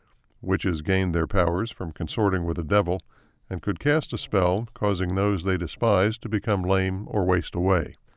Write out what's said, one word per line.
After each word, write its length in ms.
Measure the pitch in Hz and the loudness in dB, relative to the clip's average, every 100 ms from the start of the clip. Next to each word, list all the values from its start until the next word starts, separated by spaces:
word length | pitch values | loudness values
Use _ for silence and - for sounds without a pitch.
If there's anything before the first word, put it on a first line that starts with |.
| _ _ _ _ | _ _ _ _
Witches 400 | 95 90 95 78 | -4 -2 0 -2
gained 320 | 80 95 92 | 0 0 2
their 140 | 82 82 | 0 2
powers 420 | 95 85 90 113 | 2 2 0 -4
from 220 | - 85 | -8 -10
consorting 520 | - 82 - 101 92 | -8 -6 0 0 2
with 140 | 85 85 | -2 -4
the 60 | |
devil 400 | 78 101 87 92 - _ _ _ - | 0 2 2 -2 -6 _ _ _ -10
and 100 | 92 | -6
could 180 | 107 92 | -4 -2
cast 340 | 143 151 - | 0 0 -2
a 40 | 113 | -8
spell, 500 | - 98 90 101 117 | -2 2 2 0 -4
causing 400 | - 104 90 90 | -2 -2 0 0
those 300 | 92 101 92 | 0 0 0
they 140 | 95 92 | 0 -2
despised 640 | 82 - 113 95 104 110 | -2 -2 2 4 2 -2
to 40 | 110 | -4
become 360 | 104 113 98 | -4 0 0
lame 420 | 90 95 95 92 - | 2 2 2 -4 -4
or 160 | 107 | 0
waste 300 | 92 87 - | 2 2 0
away. 400 | 90 92 90 - - _ | -2 2 2 0 -10 _